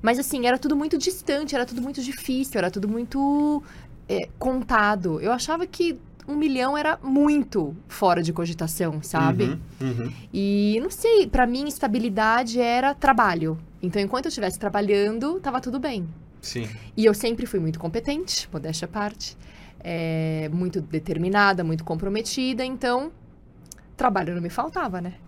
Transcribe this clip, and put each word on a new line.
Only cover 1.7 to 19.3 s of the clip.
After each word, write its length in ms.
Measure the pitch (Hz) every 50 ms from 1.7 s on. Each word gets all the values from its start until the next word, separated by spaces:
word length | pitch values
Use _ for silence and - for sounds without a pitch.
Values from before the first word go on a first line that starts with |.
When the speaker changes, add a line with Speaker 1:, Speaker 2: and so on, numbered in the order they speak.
| 240 240
Speaker 1:
muito 180 | 240 277 277 294
difícil, 540 | 247 254 269 - - - 254 254 269 262 - 220
era 120 | 175 180
tudo 180 | 180 202 185 208
muito, 760 | 220 233 240 233 - 269 277 277 285 294 294 294 294 285 294 - - - - - - - - -
é, 200 | 196 190 - - - -
contado. 840 | - 254 262 262 240 - 254 220 208 208 214 196 175 180 156 -
Eu 100 | 139 208
achava 360 | 240 240 - - 311 330 359
que 320 | 359 - - 349 339 285 - - - - - -
um 80 | - 285
milhão 400 | 294 302 311 269 254 247 269 285
era 220 | 294 294 302 320 -
muito 760 | - 269 262 285 294 294 294 294 262 - - 190 160 143 160 175 -
fora 360 | - - - 208 185 175 175
de 100 | 165 165
cogitação, 680 | 160 170 170 165 165 165 - 160 - - 180 165 151 156
sabe? 420 | 156 - - 160 165 - 127 117 135
Speaker 2:
Uhum, 420 | - - - - - - - 135 131
uhum. 240 | 120 117 117 117 - - - -
Speaker 1:
E, 460 | - 196 196 202 202 202 208 208 208 226
não 60 | 277 381
sei, 360 | - - - 453 466 415 349
pra 200 | 214 - 262 247
mim, 220 | 240 240 262 285 294
estabilidade 920 | 285 - - 247 208 254 220 240 190 208 220 220 226 240 262 226 226 247
era 340 | 240 233 240 247 254 277 285
trabalho. 640 | - - 277 269 220 233 196 175 165 156 160 160 160 - - - -
Então, 180 | - 180 170 202
enquanto 240 | 196 196 240 247 277
eu 60 | 330
estivesse 280 | - - 208 185 190 -
trabalhando, 800 | - 202 196 208 208 196 208 202 202 208 220 233 247 294 339 381
tava 220 | - 285 247 254
tudo 180 | 254 254 240 269
bem. 300 | 254 302 247 202 175 160 165 - - - - -
Speaker 2:
Sim. 260 | - - - 120 117 107 - - - - -
Speaker 1:
E 80 | - 220
eu 80 | 220
sempre 320 | 208 208 - 233 233 226 254
fui 160 | 240 - 190
muito 180 | 160 160 160 160
competente, 680 | - 165 165 226 233 285 285 311 370 - - - - -
modéstia 360 | - 156 135 160 156 - -
à 20 | 165
parte, 480 | 170 214 208 208 - - - -